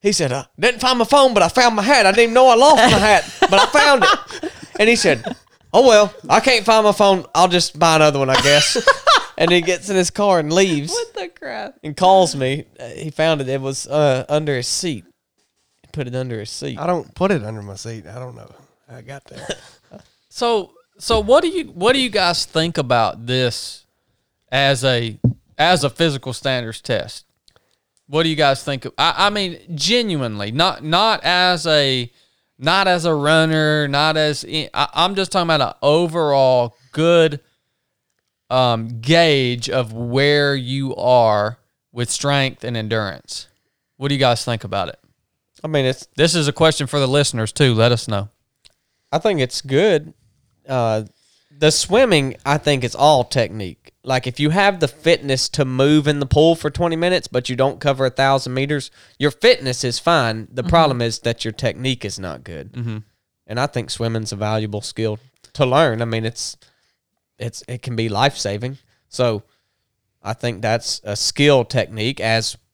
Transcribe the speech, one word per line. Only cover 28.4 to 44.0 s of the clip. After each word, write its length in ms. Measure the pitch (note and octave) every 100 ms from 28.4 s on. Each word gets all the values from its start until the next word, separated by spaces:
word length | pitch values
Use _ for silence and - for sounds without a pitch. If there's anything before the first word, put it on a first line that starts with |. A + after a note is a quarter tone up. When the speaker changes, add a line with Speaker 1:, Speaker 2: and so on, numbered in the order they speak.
| D3 C3+
Speaker 4:
think 220 | - C#3
of, 80 | - -
I, 160 | D3+ A#2+
I 140 | G3
mean, 280 | G#3 F#3+ E3+ G2+
genuinely, 800 | E3 D3 A#3+ A3+ D#3+ B2 G#2 G2+
not, 320 | B2 F3 -
not 400 | D3+ E3+ A3 G#3+
as 420 | - F3+ F3+ F3+ D#3+
a, 460 | D3+ C#3 C3 A#2+ _ _ _ _ _
not 300 | C3+ F#3 F#3+
as 180 | F3+ E3+
a 80 |
runner, 760 | D#3 D3 D#3+ D#3+ D#3+ D#3 D3+ D3
not 300 | C#3 D#3 D#3
as, 260 | D3+ C#3+ -
I, 220 | D#3 D3
I'm 400 | - C#3+ - F3
just 180 | G3 F#3
talking 140 | G3 E3+
about 120 | D#3 B2
an 120 | -
overall 960 | C#3+ D#3 F3 E3+ D3+ C#3 C3 B2+ A#2+ _ _
good, 480 | - E3 E3+ D#3+ C#3+ _ _ _ _ _ _ _ _ _ _ _
um, 520 | B2+ B2+ A2+ A2+ A#2
gauge 720 | A#2 E3 E3 C#3+ B2+ A#2+ A#2+
of 220 | C3 A#2
where 600 | A2+ A#2+ B2 C#3+ D3 C#3+
you 400 | C#3 B2 C3+ C3+ -
are 600 | B2 B2+ A2+ G#2 G#2 B2 _ _ _
with 180 | A#2 A#2+
strength 540 | - C#3+ C#3+ C3+ C3
and 120 | - A#2+
endurance. 720 | A2 A2 G#2 D2 _ - - _ _ _ _
What 120 | _